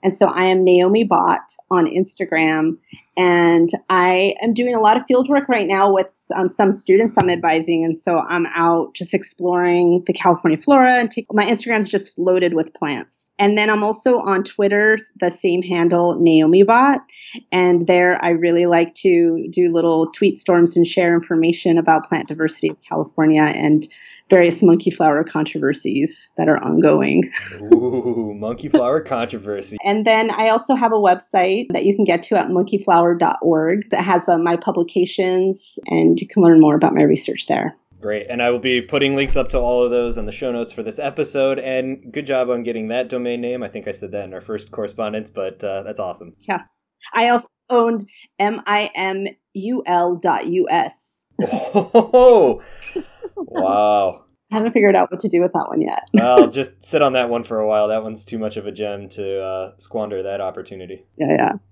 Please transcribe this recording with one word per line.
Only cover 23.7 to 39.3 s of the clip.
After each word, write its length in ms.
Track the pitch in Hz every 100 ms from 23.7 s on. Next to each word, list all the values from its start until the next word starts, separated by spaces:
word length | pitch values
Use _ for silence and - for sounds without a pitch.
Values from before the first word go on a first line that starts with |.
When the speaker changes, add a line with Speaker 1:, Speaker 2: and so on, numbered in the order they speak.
| 151 156 - - - _
Speaker 1:
various 340 | 185 175 170
monkey 260 | 190 165 180
flower 340 | 165 165 147
controversies 1080 | 160 156 151 156 139 139 - - 156 - - -
that 100 | -
are 100 | -
ongoing. 680 | - 156 151 147 - 147 - - -
<laughs> 160 | - 104
Speaker 2:
Ooh, 600 | 113 123 127 123 117 107 104
monkey 340 | 107 120 151
flower 320 | 151 123 156
controversy. 760 | 120 127 117 113 101 101 98 107
Speaker 1:
And 220 | 196 208 214
then 260 | 220 220
I 180 | 214 220
also 240 | 226 -
have 180 | 262 233
a 40 | 220
website 720 | 202 180 - 202 180 196 247
that 140 | - -
you 100 | 196
can 100 | 202
get 180 | 175
to 160 | - 202
at 80 | -
monkeyflower 720 | 180 196 202 - 170 175 170
dot 180 | 170 -
org 480 | - 160 160 196 -
that 120 | -
has, 280 | 175 180 165
uh, 80 | 170
my 180 | 170 170
publications, 1200 | - 175 170 - 180 - 185 185 190 190 - - -
and 320 | 165 165 170
you 40 | -
can 160 | -
learn 200 | 170 160
more 120 | 156
about 220 | 147 - 151
my 80 |
research 440 | 147 - - - -
there. 280 | - - - _ _
Speaker 2:
Great. 280 | 104 104 104
And 120 | 120
I 80 | 123
will 100 | 123
be 220 | 127 123
putting 360 | 120 143 139 139
links 180 | 139